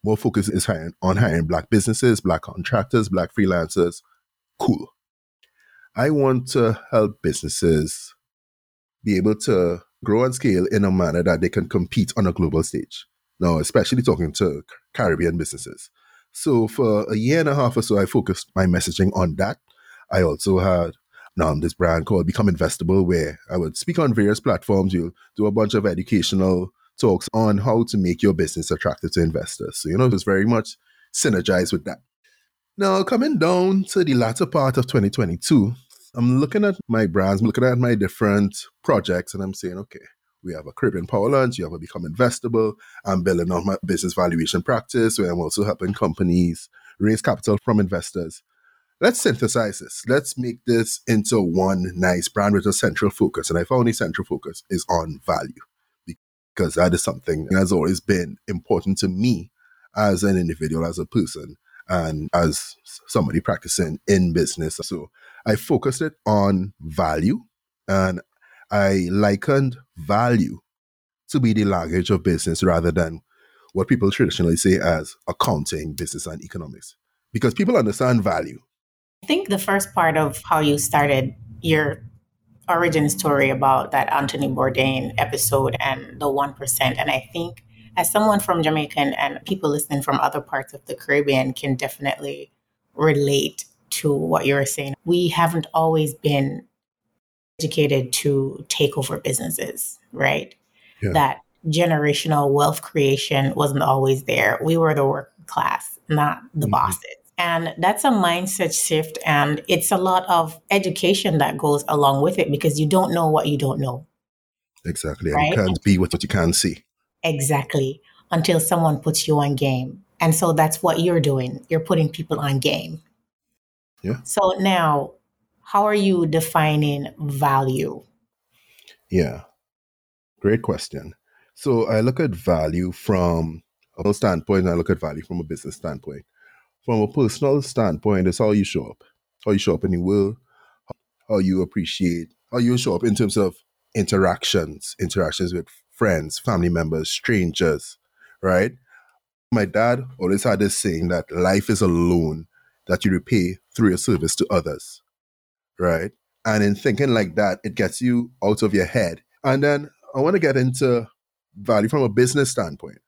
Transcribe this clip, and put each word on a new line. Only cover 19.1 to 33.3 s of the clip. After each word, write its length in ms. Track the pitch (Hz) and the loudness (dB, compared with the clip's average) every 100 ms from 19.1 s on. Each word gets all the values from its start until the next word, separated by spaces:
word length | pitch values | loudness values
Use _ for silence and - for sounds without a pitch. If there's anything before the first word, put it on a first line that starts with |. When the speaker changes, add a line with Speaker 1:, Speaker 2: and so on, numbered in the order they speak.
| 95 | 2
Speaker 1:
on 200 | 90 78 | -2 0
that. 220 | 98 - _ _ - - - | -4 -4 _ _ -20 -20 -4
I 120 | 95 | 0
also 360 | 85 - 98 92 | 2 0 0 2
had, 340 | 95 90 85 - _ - - - | 4 2 0 -6 _ -20 -10 -2
um, 200 | 80 76 | 0 0
this 140 | 82 | -2
brand 320 | - 87 82 - | 0 0 2 2
called 200 | 95 82 | 0 0
Become 220 | 107 104 | 2 2
Investable, 580 | 85 78 - 85 95 90 | 2 -2 -2 2 2 4
where 320 | 87 76 76 - | 0 -2 -8 -6
I 60 | 90 | -4
would 200 | 80 - | -4 -6
speak 220 | - 165 | -4 0
on 160 | 147 | 2
various 260 | 110 104 107 | 4 2 2
platforms. 520 | 131 95 - 98 95 | 0 -2 2 2 2
You'll 200 | 92 82 - _ - | 0 -4 -10 _ -2
do 100 | 104 | 0
a 60 | |
bunch 220 | 104 107 | 2 0
of 120 | 110 98 | 0 0
educational 840 | 85 95 104 85 98 95 90 95 _ _ - | -2 0 0 2 2 2 2 -2 _ _ 0
talks 280 | 117 90 - | 2 2 0
on 260 | 110 110 101 | 0 2 2
how 260 | 113 113 | 2 0
to 120 | 110 107 | 0 0
make 260 | 90 85 | 0 2
your 120 | 104 | 2
business 360 | 82 80 - 78 | 2 -2 -4 -4
attractive 420 | 85 90 - 80 | -2 -2 -4 -4
to 100 | - | 0
investors. 560 | 82 76 - - - - | 0 -2 -8 -10 -10 -8
So, 100 | 78 | -4
you 80 | 92 | 0
know, 100 | 127 | 2
it 60 | |
was 120 | 98 | 0
very 220 | 101 95 107 | 0 0 2
much 300 | 117 - - _ _ _ | 0 -2 -16 _ _ _
synergized 600 | - 147 95 87 92 90 | -4 0 0 2 0 0
with 120 | 92 | -4
that. 140 | - - _ _ _ _ _ _ _ - | -6 -14 _ _ _ _ _ _ _ -4
Now, 260 | 196 190 | 0 0
coming 360 | 190 247 294 | 2 0 0